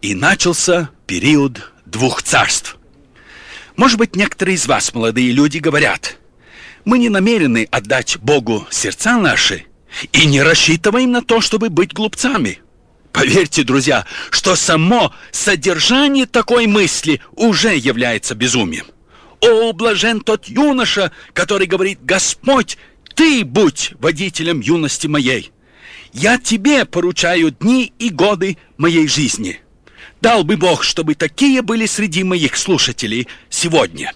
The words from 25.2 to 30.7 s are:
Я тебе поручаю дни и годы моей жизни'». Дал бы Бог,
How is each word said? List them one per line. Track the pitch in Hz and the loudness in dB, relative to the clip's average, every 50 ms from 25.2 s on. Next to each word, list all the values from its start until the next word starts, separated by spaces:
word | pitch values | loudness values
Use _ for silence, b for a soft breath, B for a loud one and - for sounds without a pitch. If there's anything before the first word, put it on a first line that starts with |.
| 135 127 131 113 - - _ _ B B B B B B B B B B | 0 0 -2 -2 -6 -10 _ _ B B B B B B B B B B
Я | B 120 147 208 240 240 | B -2 0 0 0 0
тебе | - - 226 220 196 269 294 269 214 | 0 -2 -4 0 2 2 2 2 0
поручаю | - - 175 175 175 170 - - 170 175 175 165 160 | -2 -2 -2 -2 -2 -2 0 -2 0 2 2 0 0
дни | 139 _ - 208 247 262 247 - _ _ | -2 _ 0 2 2 2 0 -2 _ _
и | 226 240 | -6 -6
годы | 185 139 170 202 208 175 180 196 185 b b b b _ | -2 0 2 2 2 0 -2 -4 -4 b b b b _
моей | 147 170 165 165 156 147 | 0 2 4 4 2 2
жизни'». | - 147 151 123 - - 110 92 87 - _ _ _ _ _ B B B B B B B | 0 0 0 -2 -2 -4 -6 -8 -10 -12 _ _ _ _ _ B B B B B B B
Дал | - 226 233 220 175 | 2 2 2 2 2
бы | 151 214 180 | 0 0 0
Бог, | 170 180 | 2 2